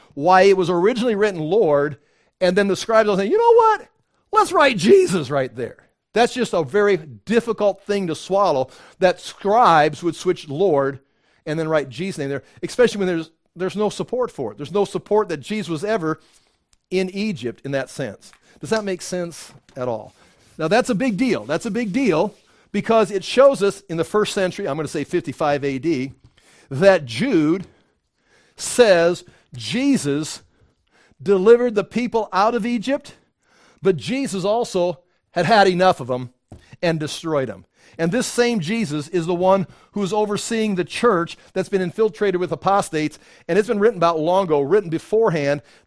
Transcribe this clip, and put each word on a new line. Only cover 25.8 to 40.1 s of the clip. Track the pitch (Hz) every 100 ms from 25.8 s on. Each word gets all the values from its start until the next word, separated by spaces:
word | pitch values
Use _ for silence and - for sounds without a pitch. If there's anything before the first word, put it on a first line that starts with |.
| 165 139 135 - _ _ _ _ -
that | 135 196 170
Jude | 127 113 262 175 151 190 - _ _ _ _ _ _ _ _
says | - - - 226 170 170 175 - _ _
Jesus | 123 107 220 277 240 143 143 156 - _ _ _ _ _ _ _ -
delivered | 139 196 208 240 247
the | 208
people | - 220 247 226 202
out | 185 214
of | 240
Egypt, | 226 240 240 285 - - _ _ _ _ _ -
but | 196 156
Jesus | 117 262 262 190
also | 196 226 233 185 175 - _ _ _
had | 175
had | 170 220 196
enough | 175 185 170
of | 123
them | 127 120 _ - - _ -
and | 170 160
destroyed | 147 - 170 147 123
them. | 92 - _ _ -
And | 165
this | 233 -
same | - 240 226
Jesus | 151 226 151 151 143
is | 180 165
the |
one | 175 185 196 - - _
who's | 202 185